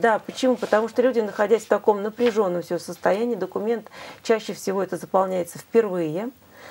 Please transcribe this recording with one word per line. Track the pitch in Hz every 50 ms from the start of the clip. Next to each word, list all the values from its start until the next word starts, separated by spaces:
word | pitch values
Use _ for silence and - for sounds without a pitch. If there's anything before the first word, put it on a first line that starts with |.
Да, | 170 233 214 196
почему? | - - - - - 254 247
Потому | - - - - 214 226 226
что | - - 240
люди, | 262 233 233
находясь | 214 202 185 - 208 196 226 214 214
в | -
таком | 208 202 208 - 208 202 196
напряжённом | 214 214 - 240 240 202 220 208 185 175 175 165
всё | - 175 165
состоянии, | - - 175 - - 180 185 202 233 240 233
документ | 185 185 185 - 196 202 220 233 220 220 - - - - - - - -
чаще | - 226 214 214 - 185
всего | - - 202 190 196 185
это | 180 -
заполняется | 170 - - - 190 190 190 185 185 170 - - -
впервые, | - _ - 233 226 202 180 180 170 156 151 180 220 262 - - - - - - - -